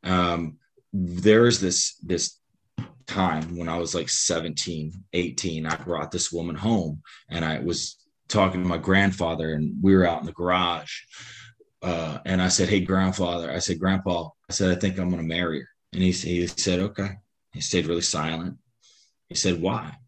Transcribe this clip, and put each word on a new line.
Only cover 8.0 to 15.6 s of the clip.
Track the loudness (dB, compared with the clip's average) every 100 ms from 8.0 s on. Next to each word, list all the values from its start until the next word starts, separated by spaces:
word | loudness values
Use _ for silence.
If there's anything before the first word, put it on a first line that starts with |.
| _ _ _
talking | 2 4 2
to | -2
my | -2
grandfather, | 2 4 4 2 -2 -2 -2
and | -2 -2 2
we | 6 8
were | 6
out | 2
in | -6
the |
garage. | -6 0 2 2 -2 -6 -14 -14 -20 -18 -18 -20 _ _ _
Uh, | -4 -4 -4 -6
and | -2 0
I | 2
said, | 2 4
"Hey, | 2
grandfather," | 2 2 2 2 -2 -2 -4
I | -4
said, | -4 0
"Grandpa," | 2 0 0 -2 -4 _ _
I |
said, | 0 2
"I | 2
think | 0 0
I'm | -2
gonna | -2
marry | -2 -2 -2 -2